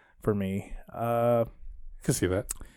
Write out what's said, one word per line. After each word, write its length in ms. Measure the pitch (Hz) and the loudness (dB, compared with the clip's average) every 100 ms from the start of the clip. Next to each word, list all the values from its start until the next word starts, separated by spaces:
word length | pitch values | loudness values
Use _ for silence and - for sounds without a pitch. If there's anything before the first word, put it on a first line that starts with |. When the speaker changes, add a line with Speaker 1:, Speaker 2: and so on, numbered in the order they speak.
| _ _ | _ _
Speaker 1:
for 120 | - | 0
me. 400 | 104 95 98 - - - | 2 2 -2 -4 -12 -12
Uh, 500 | - 117 117 120 120 113 | -6 0 2 4 4 2
Speaker 2:
I 580 | - - - - - | -4 -14 -12 -14 -8
can 100 | - | -2
see 140 | 135 90 | 2 2
that. 200 | 92 - - - | 0 -2 -8 -10